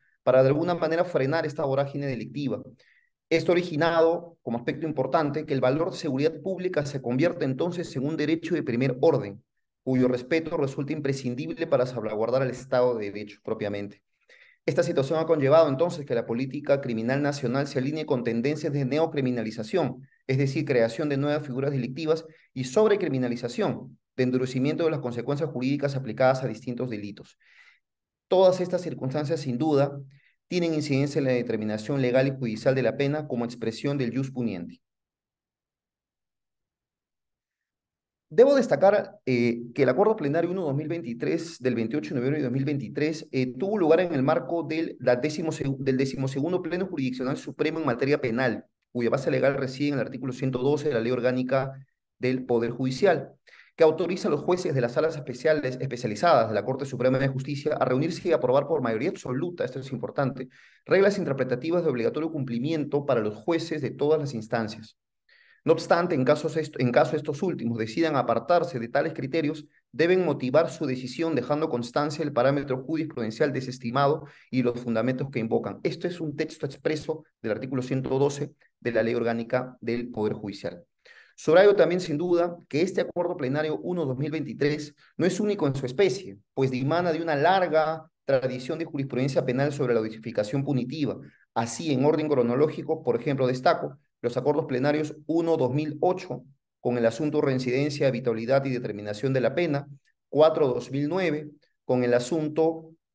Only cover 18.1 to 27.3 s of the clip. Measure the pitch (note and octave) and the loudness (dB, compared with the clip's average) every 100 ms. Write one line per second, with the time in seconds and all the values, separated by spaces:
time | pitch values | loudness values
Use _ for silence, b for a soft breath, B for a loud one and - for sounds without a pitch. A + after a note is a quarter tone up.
18.1 | B2+ A#2 A#2 C#3 D3+ D#3+ C#3+ B2+ D3+ D#3+ | -2 0 0 0 -2 -2 -2 0 2 0
19.1 | D3+ B2+ B2 A2 A2 A2 F3+ C#3+ - B | 0 -2 -2 -4 -8 -4 0 -2 -4 B
20.1 | B B C3+ C#3 C3+ D3 C3 C#3+ D3+ D3+ | B B 0 0 0 2 4 4 0 -2
21.1 | C#3 D3 D3+ C#3+ B2 C#3 C#3 A#2 C3+ D#3 | 0 0 -2 -4 -4 -2 -2 -4 -4 -2
22.1 | D#3+ - B B C3 B2+ G#3+ G#3+ G3+ E3+ | -2 -4 B B -8 -2 4 4 4 0
23.1 | C3 B2 A#2+ A#2+ - F3+ - - - _ | 0 -2 -4 -6 -2 -2 -4 -10 -20 _
24.1 | - B2+ B2+ B2+ C3 C#3 D#3+ D#3+ D3 B2 | 0 2 2 0 0 0 0 0 0 -4
25.1 | A#2 B2 C#3+ D#3 B2 B2+ C#3+ C#3+ C3+ A#2 | -6 -4 -2 -2 -2 -2 0 -2 -4 -4
26.1 | A2 C3 C3+ B2 G#2+ B2+ A#2+ B2+ G#2 G2+ | 2 4 4 -2 -6 -8 -6 -4 -6 -8
27.1 | G2+ - | -12 -20